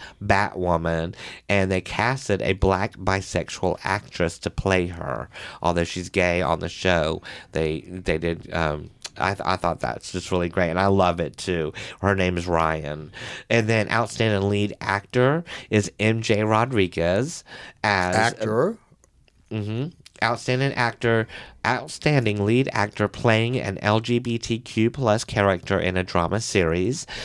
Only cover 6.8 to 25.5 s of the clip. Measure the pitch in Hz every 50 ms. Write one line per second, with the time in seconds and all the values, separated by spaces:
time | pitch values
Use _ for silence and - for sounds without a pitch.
6.8 | - 95 90 82 76 80 80 82 - - - - - - - 80 80 78 80 76
7.8 | - 90 90 92 90 90 80 78 85 85 85 85 - - - 85 82 78 76 76
8.8 | - 87 - _ - - - - - 95 98 - - - 92 90 - 87 82 -
9.8 | - 60 57 - - - - 90 - - 92 90 87 87 - 95 90 82 82 90
10.8 | 98 98 98 98 92 90 85 85 85 - - - - 95 90 82 78 76 - -
11.8 | - - - - 95 98 101 95 92 92 90 87 85 90 87 82 82 80 80 78
12.8 | 73 73 73 76 76 73 - - - - - - - - 113 117 110 107 113 110
13.8 | 104 - - 113 117 104 - - 113 110 104 98 98 101 104 101 104 101 - -
14.8 | - - 98 101 - - - 127 123 131 147 170 170 - - - - - 107 107
15.8 | 104 98 - - 104 110 113 113 110 - 110 104 110 107 110 110 117 127 135 107
16.8 | 95 85 - 82 82 87 90 104 131 160 - - - - - - - - - _
17.8 | - 107 101 95 90 90 92 110 110 120 120 - 110 107 107 117 151 202 233 -
18.8 | _ _ _ _ _ _ _ _ _ _ _ _ _ - 107 107 104 107 110 117
19.8 | 139 175 - - - - _ - - 117 117 113 - - 127 127 139 139 - -
20.8 | 120 117 - - - 117 113 113 110 - - - - - - - - - 127 113
21.8 | 127 156 - - - 151 151 139 113 107 104 104 101 104 117 127 131 - - 110
22.8 | 101 104 - - 107 101 - - - 120 110 110 113 120 127 123 - 101 95 -
23.8 | - 107 107 113 113 120 120 120 123 120 117 113 - - 117 113 - - - 110
24.8 | 110 117 - - 131 110 104 110 - - - 110 101 98